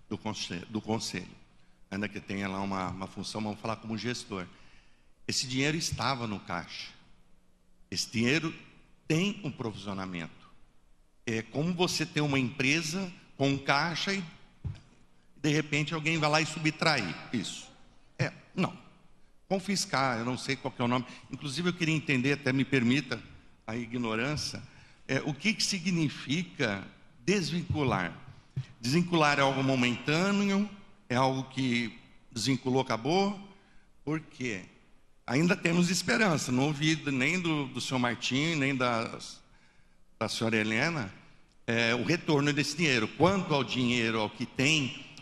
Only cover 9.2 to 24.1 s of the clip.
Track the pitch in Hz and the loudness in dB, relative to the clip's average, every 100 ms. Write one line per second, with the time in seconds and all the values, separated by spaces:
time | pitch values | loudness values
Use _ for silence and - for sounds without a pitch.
9.2 | 202 196 151 - 117 101 101 95 92 90 | 2 -2 -8 -6 -6 -6 -8 -6 -6 -6
10.2 | 80 - - - - - _ - _ _ | -8 -12 -20 -20 -20 -20 _ -20 _ _
11.2 | - 110 110 127 165 175 175 - 156 151 | -4 -4 -4 -2 -2 2 2 0 -2 0
12.2 | 147 135 123 - 131 156 156 180 185 - | 2 2 0 0 2 2 0 -4 -6 -10
13.2 | - - 139 139 139 143 165 156 - 196 | -14 0 2 2 2 2 2 0 -2 -2
14.2 | 165 - - - - - - - - - | -4 -12 -20 -12 -10 -10 -14 -20 -20 -20
15.2 | - - 156 147 151 147 151 165 151 165 | -20 -4 0 0 2 -2 -2 -2 0 2
16.2 | 151 156 156 170 156 156 160 143 90 76 | 4 4 2 0 -2 2 2 2 0 -6
17.2 | - 123 - - - - - - - - | -4 -4 -4 -8 -16 -20 -20 -20 -18 -4
18.2 | 160 - - 185 170 - - - - - | -4 -4 -10 -2 -2 -2 -20 -20 -20 -20
19.2 | - - - 190 180 196 - 131 135 113 | -20 -16 -2 -2 0 -2 0 2 2 0
20.2 | 120 127 - 139 135 - 120 123 120 - | -2 -4 -2 -4 -4 0 2 2 -2 -12
21.2 | - 127 147 131 180 175 160 156 - 131 | -14 -10 -8 -2 -2 0 2 0 2 2
22.2 | 127 143 127 135 127 135 117 135 143 113 | 4 2 2 2 4 4 4 2 0 -8
23.2 | - - - - - 117 113 123 117 | -8 -20 -20 -18 -10 -8 -6 -4 -2